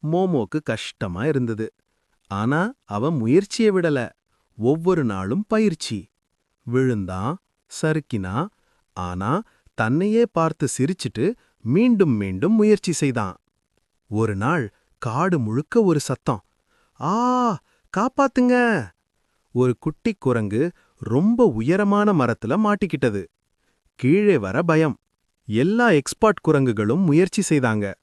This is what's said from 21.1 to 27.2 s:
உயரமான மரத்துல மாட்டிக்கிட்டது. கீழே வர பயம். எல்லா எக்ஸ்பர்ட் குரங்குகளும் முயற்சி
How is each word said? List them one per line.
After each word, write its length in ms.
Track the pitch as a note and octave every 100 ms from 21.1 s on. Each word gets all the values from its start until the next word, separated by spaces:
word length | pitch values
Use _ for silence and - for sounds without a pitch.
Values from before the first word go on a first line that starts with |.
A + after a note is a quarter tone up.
| A#2+ G3+ A#3
உயரமான 680 | A#3 A2 A#2 F#3+ G3+ G3+ G#3
மரத்துல 440 | F3 A#2+ A2+ G#2+ E3
மாட்டிக்கிட்டது. 680 | G#3+ G#3 F#3+ C#3+ B2+ G2+ E2+ _ _ _ _ _ _
கீழே 440 | _ B2+ F3+ G#3 D#3+
வர 240 | F#2+ A2
பயம். 360 | E3+ D#3+ D#3+ A2+ _ _ _ _ -
எல்லா 440 | G#2+ D#3 A3 A#3+
எக்ஸ்பர்ட் 480 | D#3 - - A3 G3 -
குரங்குகளும் 560 | D3+ C3 G#2+ G#2 D3+
முயற்சி 540 | F#3 D3